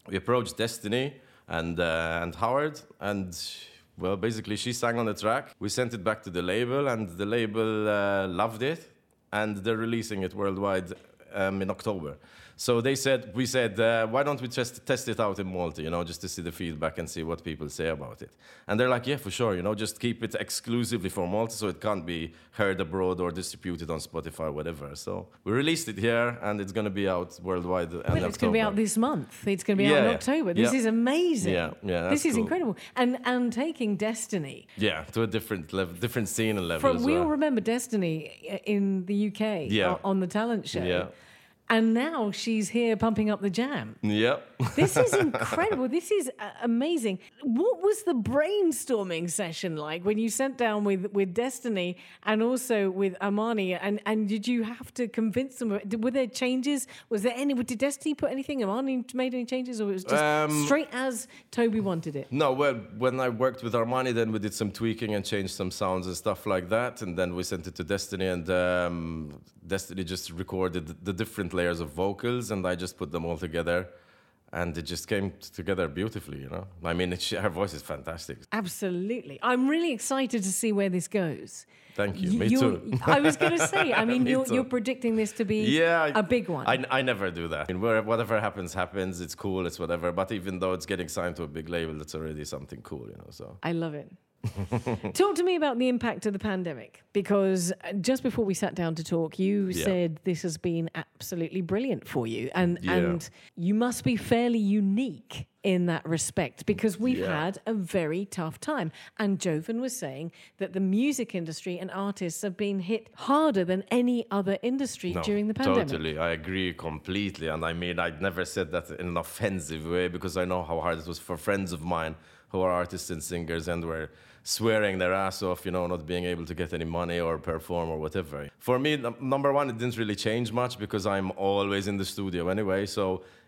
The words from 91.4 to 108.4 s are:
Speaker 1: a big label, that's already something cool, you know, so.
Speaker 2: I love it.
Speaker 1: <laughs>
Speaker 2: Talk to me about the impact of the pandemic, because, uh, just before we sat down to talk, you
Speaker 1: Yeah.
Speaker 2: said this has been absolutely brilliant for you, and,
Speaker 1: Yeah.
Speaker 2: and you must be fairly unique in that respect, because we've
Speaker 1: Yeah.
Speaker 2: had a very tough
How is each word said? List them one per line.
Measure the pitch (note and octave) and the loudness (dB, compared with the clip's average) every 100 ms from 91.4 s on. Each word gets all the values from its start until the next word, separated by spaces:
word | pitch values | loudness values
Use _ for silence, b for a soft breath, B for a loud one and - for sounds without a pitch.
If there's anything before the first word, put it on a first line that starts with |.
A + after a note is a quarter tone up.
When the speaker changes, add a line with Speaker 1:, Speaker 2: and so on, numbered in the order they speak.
Speaker 1:
a | D#2+ | -8
big | D2+ D#2+ | -8 -6
label, | E2+ E2 D#2 | -4 -4 -6
that's | D2+ D#2+ | -8 -8
already | D#2 D2+ D2 | -8 -8 -8
something | D2 C#2+ C#2 | -10 -10 -14
cool, | - C#2+ A1 | -12 -12 -12
you | G1+ | -16
know, | - | -18
so. | - - G2 | -16 -16 -8
Speaker 2:
I | D#3 | -6
love | E3+ E3 D3 | -4 -4 -8
it. | - - _ _ | -14 -20 _ _
Speaker 1:
<laughs> | - - G2 A#2+ B2 A2+ G#2 | -8 -6 -4 -4 -2 -4 -4
Speaker 2:
Talk | - G4+ E4 | 0 2 2
to | |
me | F4 F4 | 0 2
about | D4 A#3+ | 0 2
the | B3+ | 0
impact | B3 A#3+ F3+ G#3+ | 0 -2 -2 -4
of | |
the | G3 | -2
pandemic, | G#3+ F#3+ F3 C3+ A2 - _ | -2 -2 -4 -8 -12 -20 _
because, | G3+ F#3+ G3+ F#3+ F#3+ E3+ - | -2 2 4 6 4 2 -2
uh, | - | -4
just | G3 F3 C4 | -2 0 2
before | C4 A3 G#3 | 0 0 0
we | |
sat | F3+ G3+ - | 2 0 0
down | E3+ D#3+ | 0 0
to | |
talk, | D#3+ E3+ D#3+ D#3+ | 0 0 0 0
you | F#3+ G#3 F#3+ | 2 2 2
Speaker 1:
Yeah. | F3+ | 2
Speaker 2:
said | D#3+ F#3 E3+ D#3 | 2 4 2 0
this | - E3 | -2 -2
has | F3+ D#3 | -2 -2
been | F3+ E3 E3 - | -2 0 -2 -4
absolutely | - _ - F3 E3 F#3+ | -10 _ -8 -4 -2 -2
brilliant | E3+ F#3+ C4 G3+ - | 0 0 0 -2 -2
for | - A#2 | -2 -2
you, | A2+ A#2 | -2 -2
and, | - F3 F3 | 2 4 4
Speaker 1:
Yeah. | F3+ F3+ | 2 4
Speaker 2:
and | F3 F3 - B B - | 4 0 -4 B B -4
you | F3 | 2
must | G#3 A#3+ A#3 | 4 2 2
be | - A#3 | 2 0
fairly | - A#3 A#3+ A#3 | 2 4 4 4
unique | G3+ G#3 G3 G3+ C4 D3 - - - _ | 4 4 4 2 0 -4 -12 -12 -12 _
in | G3+ F#3 F3 | 2 4 4
that | E3 - | 2 0
respect, | D#3+ - - D3 - - | -2 0 -2 -2 -4 0
because | G3+ A3 F3+ | 2 2 2
we've | A#3+ B3+ | 0 2
Speaker 1:
Yeah. | F#3+ D#3 E3+ | 0 0 0
Speaker 2:
had | G3 - | -2 -2
a | |
very | A3+ F3 G3 D#3+ E3+ G3+ | -2 0 0 2 0 -4
tough | - | -4